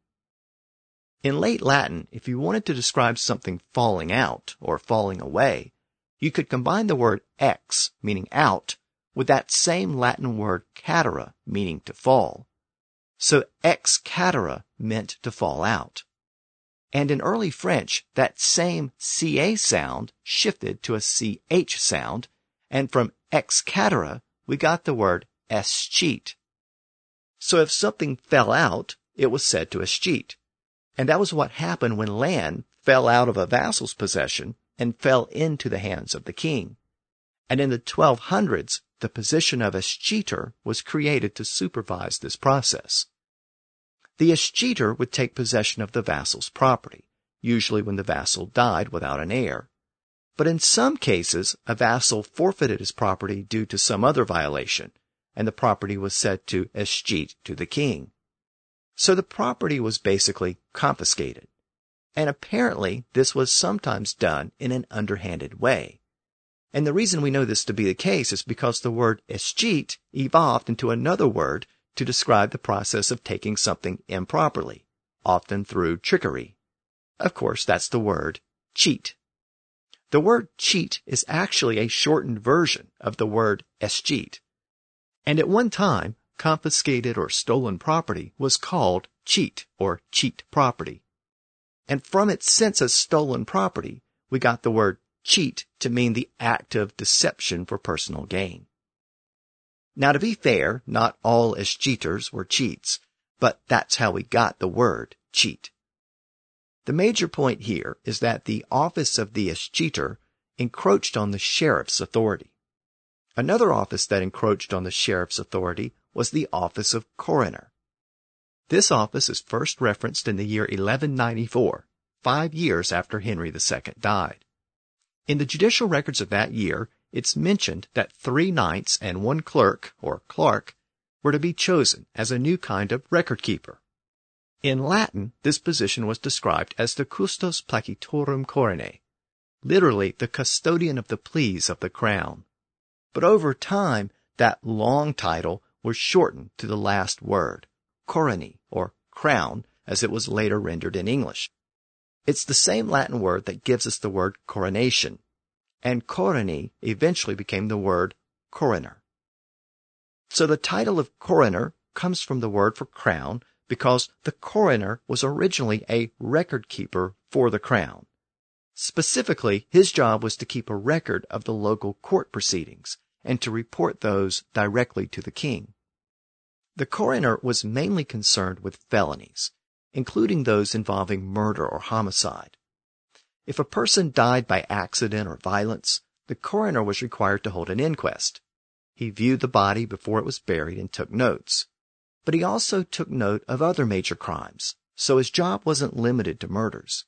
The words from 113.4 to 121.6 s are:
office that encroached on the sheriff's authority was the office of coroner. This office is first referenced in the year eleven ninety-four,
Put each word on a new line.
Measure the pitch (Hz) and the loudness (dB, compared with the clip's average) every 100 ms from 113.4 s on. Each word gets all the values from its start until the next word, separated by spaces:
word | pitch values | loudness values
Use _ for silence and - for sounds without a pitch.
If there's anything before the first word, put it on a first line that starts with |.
| 135 226 214 | 0 4 4
office | 113 98 - - | 2 0 -4 0
that | 98 | 0
encroached | 92 - 110 98 - | 0 0 0 0 -2
on | 92 | -4
the | 90 | -4
sheriff's | - - 92 90 - | -2 0 0 -2 -6
authority | - 95 90 87 120 - _ | -6 -4 -2 -4 -8 -10 _
was | - 120 | -4 -2
the | 156 139 | -2 -2
office | - 87 - 107 113 | -2 -2 -2 -2 -2
of | - - | -6 -10
coroner. | - 156 101 - - _ _ _ _ _ _ _ _ _ - | 0 2 0 -4 -16 _ _ _ _ _ _ _ _ _ 0
This | 180 - | 4 4
office | 127 104 135 - | 4 2 -2 -2
is | - | -4
first | - 117 151 - | -4 -4 -2 0
referenced | 120 104 117 - - | 0 0 -4 -4 -4
in | 98 | -2
the | 104 | -2
year | 107 107 | -2 -2
eleven | 98 98 135 151 | -2 0 0 0
ninety-four, | 131 117 113 117 127 | 0 -2 -2 -2 2